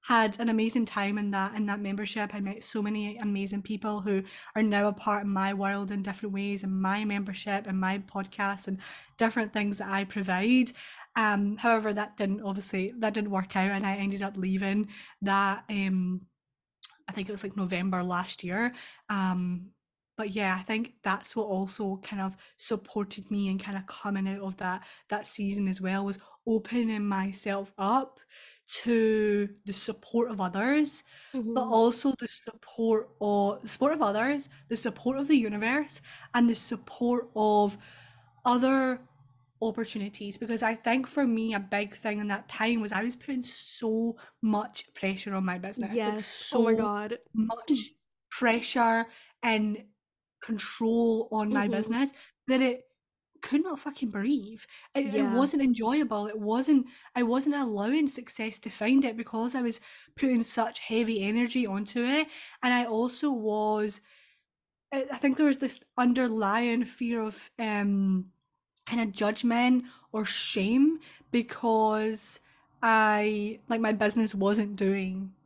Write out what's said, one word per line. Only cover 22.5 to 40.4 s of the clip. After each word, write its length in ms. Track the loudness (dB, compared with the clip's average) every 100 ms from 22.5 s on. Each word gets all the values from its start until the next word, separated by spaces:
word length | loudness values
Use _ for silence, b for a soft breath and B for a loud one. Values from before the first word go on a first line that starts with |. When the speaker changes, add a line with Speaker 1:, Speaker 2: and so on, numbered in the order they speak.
| b
Speaker 1:
supported 760 | -6 -6 -4 -6 -4 -8 -6
me 180 | -2 0
and 100 | -2
kind 180 | -4 -8
of 100 | -10
coming 400 | -10 -6 -2 -2
out 140 | -4
of 160 | -8 -6
that, 260 | -6 -6 B B B
that 160 | -6 -4
season 420 | -4 -4 0 -2
as 140 | -2
well, 240 | -2 -2 -2
was 140 | -6 B B -2
opening 640 | -2 0 -2 0 0 0
myself 680 | 0 -2 -4 -4 -4 -6 -4
up 400 | 0 2 0 -12 _ B B B -8 -6
to 680 | 2 4 4 4 2 2 0 -6 -10
the 80 |
support 580 | -6 -6 -6 -4 0 0
of 80 | -2
others, 640 | -2 0 2 2 2 -2 -14 B B -6 -2
but 100 | -2
Speaker 2:
Mm-hmm. 60 | 4
Speaker 1:
also 440 | 6 6 4 0 0
the 80 | -4
support 840 | -8 -10 -14 -18 -2 2 2 0 -4
of, 460 | 2 4 2 0 -6
support 240 | 0 2
of 80 | 4
others, 480 | 2 2 0 0 -4 B B
the 80 | -4
support 400 | -4 -2 -2 -2
of 100 | 4
the 80 | 4
universe, 640 | 4 0 0 0 -2 -8 B B B
and 160 | 4 6
the 60 | 4
support 760 | -2 -4 -8 -2 0 0 -2 0
of 420 | 4 6 4 0 B B B B B _ 2
other 560 | 4 4 4 2 -2 -8 _ -20 _ _ _
opportunities. 760 | -4 -2 -6 -6 -6 -8 -12
Because 260 | -10